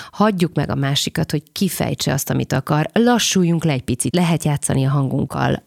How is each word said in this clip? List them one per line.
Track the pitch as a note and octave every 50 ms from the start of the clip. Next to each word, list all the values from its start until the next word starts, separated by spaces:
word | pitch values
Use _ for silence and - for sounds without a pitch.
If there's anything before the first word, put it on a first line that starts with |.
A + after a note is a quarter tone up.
| - -
Hagyjuk | - - G3+ A3 G3+ F3+ F3 D#3 -
meg | D3+ C#3+ -
a | -
másikat, | C3+ C#3 C3+ C#3+ C3+ - - - D#3+ D#3+ -
hogy | - D3 - _
kifejtse | _ - G3+ F3+ - - - - C#3 - - C#3+ C#3
azt, | C#3 - -
amit | C#3 C3 C3 - C#3+
akar. | C#3 - - D3+ D3+ D#3 - -
Lassuljunk | G#3 A#3 A#3+ B3 A3 - - - F#3+ F3+ E3+ E3+ D#3+ D3+
le | E3
egy | C#3+ B2+ -
picit. | - B2 - - C3 -
Lehet | F3 F3+ E3 E3+ D3+ -
játszani | D3+ D3 C#3 - - C#3 C3+ C3+
a | C3+
hangunkkal, | C#3 C#3+ C3+ B2+ A#2+ C#3 - C#3 - C#3 C3+ C3 C3+ - -